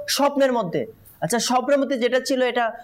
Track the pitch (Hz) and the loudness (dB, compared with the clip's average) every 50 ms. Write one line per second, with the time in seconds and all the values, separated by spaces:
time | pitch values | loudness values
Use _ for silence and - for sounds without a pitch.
0 | - - - - 285 285 277 277 277 262 247 233 208 170 165 151 113 - - - | -8 -6 -2 0 0 2 2 2 2 2 2 0 -2 -2 -4 -4 -4 -6 -10 -16
1 | - - - - 151 165 226 233 - - 247 254 247 269 285 277 269 233 277 240 | -20 -20 -10 -8 -4 -2 -2 -2 0 0 0 0 2 2 2 2 2 0 0 0
2 | 240 240 247 247 254 - 277 254 254 247 233 247 233 226 220 - | 0 0 0 0 0 0 0 0 0 0 2 0 0 -2 -2 -8